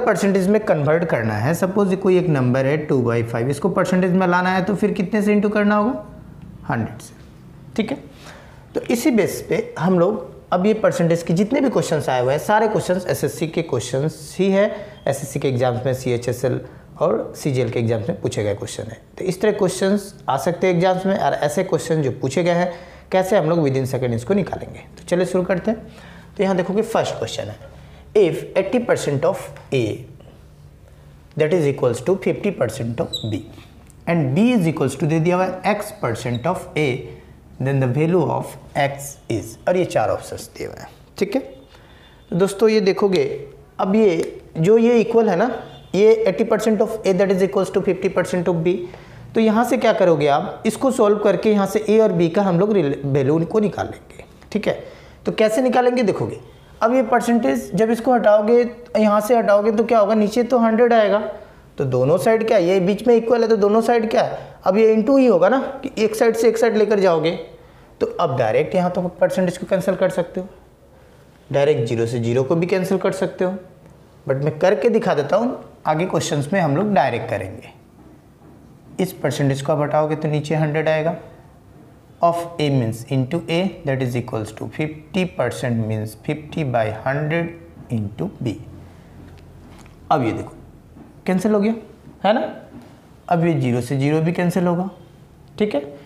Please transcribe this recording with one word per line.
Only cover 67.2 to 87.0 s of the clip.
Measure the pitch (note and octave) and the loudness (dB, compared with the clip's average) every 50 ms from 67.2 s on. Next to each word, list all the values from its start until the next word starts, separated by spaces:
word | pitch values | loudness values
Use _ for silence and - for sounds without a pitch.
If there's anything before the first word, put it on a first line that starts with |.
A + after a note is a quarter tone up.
| D3+ E3 F#3 - - - - - - - - - - - - _ | 2 0 -2 -4 -8 -14 -18 -20 -20 -20 -20 -20 -20 -20 -6 _
तो | - - - - | -6 -4 -2 -2
अब | F3 D#3 B2+ B2 | -2 0 0 0
direct | A#2 G#2+ A2+ C3+ D#3 - - | 0 2 2 0 0 0 0
यहाँ | F3+ F3 F3+ | 0 0 0
तो | F3+ G3 F3 F3 - - | -2 -2 -4 -4 -2 0
percentage | F#3 F3+ - F#3+ F#3 F3 F3 - | 0 0 2 0 0 0 -2 -6
को | F#3 | -4
cancel | - G3+ F#3 F3 G#3 F#3 | -2 -2 0 0 -2 0
कर | F3+ F#3 F3+ | 0 0 0
सकते | F3+ F#3 E3+ - - F#3 | 0 -2 -4 -4 -6 -10
हो, | F3+ G#3 - - - - - _ - - - - - - - - - - _ - - - | -10 -10 -16 -20 -20 -20 -20 _ -20 -20 -20 -20 -20 -20 -20 -20 -20 -20 _ -20 -14 -4
Direct | C3 C#3 C#3+ D3+ D3+ B2+ A#2 A#2+ | 0 2 2 4 2 2 0 -2
zero | A#2+ A2+ A2+ | -2 -2 -2
से | A2+ B2+ A#2+ | -2 -2 -2
ज़ीरो | A2+ A#2 A#2+ C3 C3 | -2 0 0 0 0
को | - E3+ | 0 0
भी | E3 F3 | 0 0
cancel | F3 - F#3 - - F#3+ F#3 | 0 0 -2 0 0 -2 0
कर | - F#3+ | 0 -2
सकते | F#3+ - G3 E3+ - - F#3 | -2 -2 -4 -6 -4 -4 -4
हो, | F3+ G3 G3+ - - - - - - - - - - - - - | -4 -4 -6 -12 -18 -20 -20 -20 -20 -20 -20 -20 -20 -20 -12 -6
but | - C3+ C#3 D3 | -4 -4 -2 -2
मैं | D3+ - - | -4 -2 2
करके | F3 F#3 G#3 - - A#3 | 2 2 2 2 2 2
दिखा | G#3 A3 - F#3+ D#3 | 2 2 0 0 0
देता | D3 C#3 - - | 0 0 0 0
हूँ, | G#3 A#3 B3+ - - - - - - - | 0 0 -2 -4 -6 -12 -20 -20 -10 -4
आगे | D#3 D#3 D#3 F#3 | -4 -2 -2 -2
questions | - - D#3 - - D#3+ C#3+ C3+ - | -2 -2 -2 -2 -2 -2 -2 -2 -2
में | G3 G3 | 0 0
हम | E3+ D3+ C#3 | 0 2 0
लोग | D#3+ G#3 G#3 G3+ | 0 0 2 2
direct | F3 D3 B2+ A#2 A2+ A#2 - | 2 2 0 -2 -4 -4 -6
करेंगे। | A2 G2 G2 F#2+ - - - - - - - - - - - - - - _ - - _ - - - - - - - - - - D3 F3 | -6 -6 -6 -10 -12 -16 -18 -20 -20 -20 -20 -20 -20 -20 -20 -20 -20 -20 _ -20 -20 _ -20 -20 -20 -20 -20 -20 -20 -20 -20 -14 -6 -4
इस | F#3+ F#3 | -4 -4
percentage | - - - C#3+ C3+ - C#3+ C3+ C3+ C#3 | -4 -4 -4 -4 -2 0 0 0 0 -2
को | - - | -2 -2
आप | D#3 C#3+ | 0 0
हटाओगे | D3 C#3+ D3+ D3+ D#3 D3+ D#3 | 0 0 0 0 0 0 -2
तो | D3 E3+ D3+ | -4 -2 -2
नीचे | D3+ D3 D3 - D#3+ | -2 -2 -2 -2 0
हंड्रेड | D3+ D#3 D3+ D3 D#3+ D3+ D#3+ | 0 0 0 0 0 0 0
आएगा, | D#3 D#3 D3+ E3 F3+ - - - - - - - - - - - - - - - - - - - - - F3 | 0 0 0 -2 -4 -6 -12 -18 -20 -20 -20 -20 -20 -20 -20 -20 -20 -20 -20 -20 -20 -20 -20 -20 -4 0 0
of | E3+ E3+ E3+ E3+ D#3 - - | 2 2 0 -6 -8 -4 -2
A | D3+ C#3+ | 0 0
means | C#3 C3 A#2 A2 A2+ - - - | 2 2 0 -2 -4 -8 -6 -4
into | C#3 C3 B2+ B2 E3+ E3+ - - | -2 -2 -2 -2 -4 -6 -4 -2
A | E3 E3+ F#3+ F#3 - - - | -2 -2 -2 -2 -4 -6 -4
that | C#3+ C3+ B2+ | -4 -2 -2
is | C3 A#2+ B2 | -2 -2 -4
equals | B2 A#2 - - A2 G#2 G2 - - | -4 -6 -4 -6 -6 -6 -8 -10 -12
to | B2 A#2 - | -12 -10 -6
fifty | - D#3 D#3 D#3 D3+ - - - F#3 F3+ F3+ - | -6 -6 -6 -6 -12 -16 -6 -4 -4 -4 -2 -2
percent | - B2+ A#2 A2 - C#3+ B2 A#2 A2+ A2 G#2+ | -4 -4 -4 -4 -4 -4 -2 -2 -2 -2 -2
means | A2 G#2+ G#2+ A2 - - - | -4 -4 -6 -8 -10 -10 -6
fifty | - D3+ D3+ D3+ - - E3+ D#3 C3 | -6 -6 -6 -8 -8 -6 -6 -4 -2
by | A#2+ A#2 A2 G#2+ G#2 - | 0 0 0 -2 -4 -6